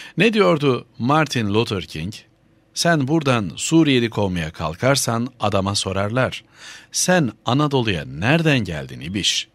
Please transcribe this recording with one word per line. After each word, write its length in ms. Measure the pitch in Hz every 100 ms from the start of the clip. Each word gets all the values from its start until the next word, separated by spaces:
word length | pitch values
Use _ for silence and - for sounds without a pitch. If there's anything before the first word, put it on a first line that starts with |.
| - -
Ne 160 | 226
diyordu 520 | 214 180 151 143 123 - -
Martin 560 | 120 156 147 123 101
Luther 300 | 107 120 98
King? 300 | 80 78 90 - - _ _ _ _
"Sen 340 | - 170 156 127
buradan 440 | 165 139 120 85 -
Suriyeli 540 | - 165 147 127 117
kovmaya 420 | 113 98 87 80
kalkarsan 760 | - 80 82 127 135 - 117 123 -
adama 360 | 104 98 95 104
sorarlar, 680 | 95 95 104 123 117 - - - - - -
'Sen 400 | - - 180 120 - -
Anadolu'ya 600 | 135 147 135 113 82 64
nereden 540 | 71 113 170 160 131
geldin 400 | 90 76 67 64
ibiş?'" 500 | 76 98 80 - -